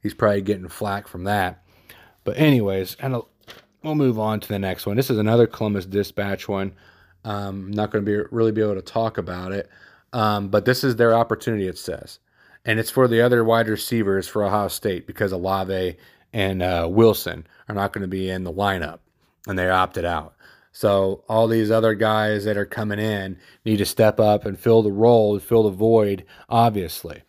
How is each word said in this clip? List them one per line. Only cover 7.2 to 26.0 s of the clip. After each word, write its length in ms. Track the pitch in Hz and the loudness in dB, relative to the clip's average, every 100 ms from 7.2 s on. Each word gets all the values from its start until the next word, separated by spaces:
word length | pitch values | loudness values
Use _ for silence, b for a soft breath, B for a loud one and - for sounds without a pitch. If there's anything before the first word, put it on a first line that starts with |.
Um, 460 | 110 101 101 98 95 | -10 -8 -8 -10 -8
not 220 | 104 104 | -4 -2
gonna 100 | 107 | -2
be, 140 | 101 104 - | 0 -2 -2
really 200 | 117 113 | 0 0
be 120 | 107 | 2
able 140 | 107 95 | -2 -2
to 60 | |
talk 360 | - 113 113 - | -6 -4 -2 -4
about 340 | 85 90 92 | -8 -10 -6
it. 160 | 98 - b b b b | -8 -8 b b b b
Um, 360 | 123 107 104 101 | -2 0 0 0
but 160 | 104 | 0
this 180 | 110 123 | 0 0
is 140 | 135 113 | 0 2
their 180 | 117 | 4
opportunity, 540 | 113 117 110 - 107 95 | 4 2 -2 -4 -4 -4
it 80 | 87 | -8
says. 400 | - - - - b b b b | -10 -12 -14 -20 b b b b
And 160 | - 110 | -4 -2
it's 100 | 110 | 0
for 160 | - 127 | 2 4
the 140 | 113 | 4
other 240 | 120 120 | 4 4
wide 240 | 113 113 110 | 4 2 2
receivers 580 | 104 - 120 98 95 92 | -2 -2 -2 0 -2 -2
for 160 | 107 | -4
Ohio 260 | 101 104 98 | 0 0 -2
State, 380 | - 107 90 - | -4 -6 -6 -10
because 240 | - 101 | -6 -4
Olave 680 | 92 92 95 95 95 92 82 b b b | -2 -2 -2 -2 -4 -4 -6 b b b
and, 300 | 104 98 92 | -4 -2 -2
uh, 260 | 90 87 85 | -2 -2 0
Wilson 560 | 98 113 101 - 82 78 b b | 4 4 4 -4 -10 -16 b b
are 60 | |
not 180 | 104 101 | -6 -6
gonna 160 | 107 95 | -6 -8
be 220 | 95 92 | -6 -4
in 120 | 92 | -6
the 100 | 90 | -6
lineup, 480 | 87 101 95 78 82 _ _ _ _ - | -4 -2 -2 -6 -12 _ _ _ _ -8
and 100 | 92 | -2
they 120 | 90 | 2
opted 380 | 92 92 - 85 | 2 0 -2 -4
out. 280 | 82 76 _ b b b | -4 -8 _ b b b
So 520 | - 107 98 95 101 - | -2 0 2 0 -4 -2
all 180 | 110 113 | 0 2
these 240 | 113 107 | 2 2
other 240 | 110 110 | 2 2
guys 500 | 104 110 110 107 107 104 | 2 0 2 0 -2 -2
that 100 | 101 | -4
are 100 | 101 | -4
coming 320 | - 107 104 | -6 -6 -4
in 380 | 110 104 95 87 b b 110 | -4 -4 -6 -12 b b -2
need 100 | 104 | 0
to 100 | 95 | 0
step 320 | - 107 - | 4 2 4
up 280 | 107 104 107 | 4 4 0
and 120 | 95 | -4
fill 240 | 117 113 | 4 4
the 80 | 104 | 4
role, 480 | 98 117 120 104 101 | 4 6 6 4 0
fill 260 | - 117 | 2 2
the 60 | 107 | 2
void, 540 | 92 110 113 | 2 4 4